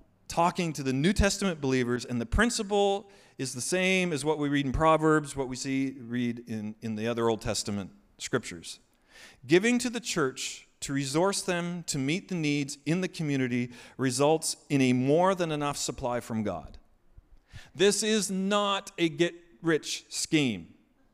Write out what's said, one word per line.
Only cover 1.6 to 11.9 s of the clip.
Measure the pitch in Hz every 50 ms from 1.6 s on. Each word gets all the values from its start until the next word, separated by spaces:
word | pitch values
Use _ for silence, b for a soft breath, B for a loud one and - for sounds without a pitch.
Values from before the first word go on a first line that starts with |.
| 139 135 131 131 123 117 123 123 113
and | - 123 117
the | 117
principle | - - - 214 240 - - 214 196 104 202 202 202 196 196 - B B B B B B -
is | 139 127 131
the | 127
same | 117 - 180 185 185 185 190 185 180 175
as | 165 135 135
what | 151 156 151
we | 147 143
read | 143 143 139
in | 131 120
Proverbs, | - 160 160 160 156 156 156 156 156 147 139 135
what | 139 135 123
we | 131
see, | 123 - 139 135 135 135 135 131 135
read | 120 117 120 123 123 120 117 120 120 -
in, | 113 110 104 107 107 -
in | - 113 110 107
the | 107 117
other | 120 117 117 117
Old | 113 101
Testament | - 117 104 - - - 101 101 95 85 - - _ _ _ -
scriptures. | - - - 123 - - 92 82 80 - - - _ _ _ B B B B B B B B B - 120
Giving | 156 180 202 233 247 240
to | 240 247
the | 226 240
church | - - - 175 147 131 131 - - - - - - _ _ _
to | - -
resource | 139 135 139 135 131 156 180 196 202 -
them | - - 180 175 175 175 175 175 160
to | -